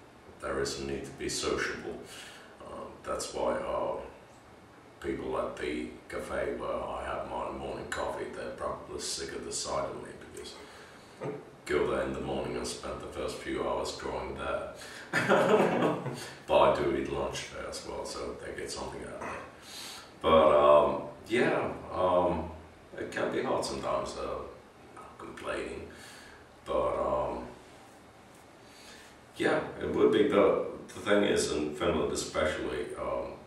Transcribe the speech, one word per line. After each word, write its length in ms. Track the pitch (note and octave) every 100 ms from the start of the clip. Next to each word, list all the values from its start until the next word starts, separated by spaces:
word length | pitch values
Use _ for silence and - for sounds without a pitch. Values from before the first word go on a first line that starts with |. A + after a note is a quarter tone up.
| - - - -
there 180 | - -
is 200 | - -
a 40 |
need 200 | C#2 C#2
to 60 | -
be 160 | - -
sociable. 680 | - - - - - - - - - - - - - -
Um, 220 | - - -
that's 300 | - - -
why, 200 | - -
uh, 420 | - - - - C#2+ C#2 - - - - - - - - -
people 380 | - C2+ - -
at 180 | - -
the 320 | - D2 B1 - -
cafe 460 | - - - - -
where 240 | - - - -
I 60 |
have 260 | - - -
my 200 | - -
morning 340 | C2+ - - D2+
coffee, 380 | - - - - -
they're 140 | - -
probably 440 | - - - -
sick 320 | - - -
of 120 | -
the 80 | -
sight 320 | - - -
of 120 | D#2 -
me 80 | - - -
because 220 | - - - - - - - - -
I 40 | C#3 D3 - - -
go 200 | - -
there 120 | -
in 120 | -
the 60 | -
morning 360 | - - - -
and 100 | -
spend 340 | - - -
the 60 | -
first 300 | - - -
few 300 | - - -
hours 280 | - - -
drawing 400 | - - - C#2
there. 360 | - - - - - - -
<laughs> 840 | - - F#3 F#3 G#3 - - - - - - - - -
But 100 | -
I 160 | - -
do 200 | C#2+ C#2
eat 160 | C2+
lunch 380 | - - - -
there 140 | - -
as 180 | - -
well, 180 | -
so 320 | - D2 C#2 -
they 140 | - -
get 100 | -
something 300 | - C#2+ C2+
out 200 | - -
of 0 |
it. 180 | - - - - - - - - - -
But, 260 | - D#2+ - C#2+ -
um, 360 | - G2 G2 - - -
yeah, 420 | A#2 - - - - -
um, 580 | F#2 F#2 F2+ F2+ E2 D#2+ - - - - -
it 140 | A#2
can 180 | - -
be 120 | -
hard 220 | - -
sometimes, 520 | - - - - - -
uh, 840 | - - - - - - - - - -
complaining. 680 | - - - - - - - - - - - - - -
But, 320 | - - - -
um, 480 | - - - - - - - - - - - - - - - - - - - - - - - -
yeah, 240 | - - - -
it 140 | -
would 180 | - -
be. 160 | - -
The, 380 | G2+ - - - - -
the 120 | -
thing 240 | G#2 G2+
is, 280 | G2+ G#2+ -
in 220 | - D2+
Finland 380 | D2+ F2 D#2 -
especially, 760 | - - - - - - - - -
um, 340 | - - - -